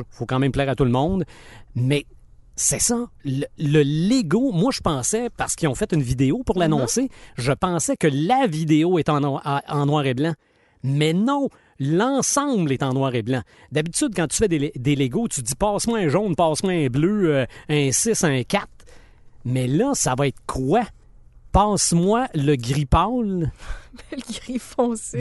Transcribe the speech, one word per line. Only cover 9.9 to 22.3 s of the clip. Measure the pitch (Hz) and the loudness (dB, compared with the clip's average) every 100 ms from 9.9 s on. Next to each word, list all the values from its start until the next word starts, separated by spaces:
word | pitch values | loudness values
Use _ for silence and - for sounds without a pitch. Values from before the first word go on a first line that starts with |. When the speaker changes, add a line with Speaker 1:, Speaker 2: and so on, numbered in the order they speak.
| 151 135 | 2 0
Speaker 1:
et | 123 | 0
blanc. | 160 160 _ _ _ _ | -2 -2 _ _ _ _
Mais | 131 143 156 | -2 0 2
non, | 180 233 285 269 - _ - | 2 2 0 -2 -6 _ -6
l'ensemble | 139 170 254 277 - 277 285 220 151 | -2 0 2 0 0 -2 0 0 0
est | 127 | 0
en | 135 | -2
noir | 135 135 120 | 0 0 -2
et | |
blanc. | 107 131 - - - | -2 -4 -6 -18 -6
D'habitude, | 143 165 - 294 180 | -4 -4 -2 -2 -2
quand | 156 | -4
tu | - | 0
fais | 214 | 0
des, | 156 143 135 | 0 -2 -2
des | 131 139 | 0 2
Legos, | 131 165 233 | 0 -2 -4
tu | 139 | -6
dis « | 113 - | -8 -2
Passe-moi | 208 202 233 226 | -2 0 0 0
un | 160 | 2
jaune, | 170 214 160 | 0 0 2
passe-moi | 165 147 190 | 2 2 0
un | 175 135 | 0 0
bleu, | 131 170 214 170 139 | 2 2 2 2 2
euh, | 120 - - | -2 -6 -2
un | 151 135 | 0 2
six, | - 233 214 | 0 0 0
un | 160 131 | 2 0
quatre. » | 117 196 - - - - - - - - 120 | 0 -4 -4 -14 -20 -20 -20 -20 -20 -10 -4
Mais | 127 127 | -2 0
là, | 151 269 | 0 0
ça | 262 143 127 | 0 0 0
va | 139 | 0
être | - - | -2 -8
quoi ? | 123 131 220 220 - - - - - - | -4 0 0 0 -8 -20 -20 -20 -20 0
Passe-moi | 185 208 190 - 170 185 233 262 | 2 4 2 2 2 4 2 0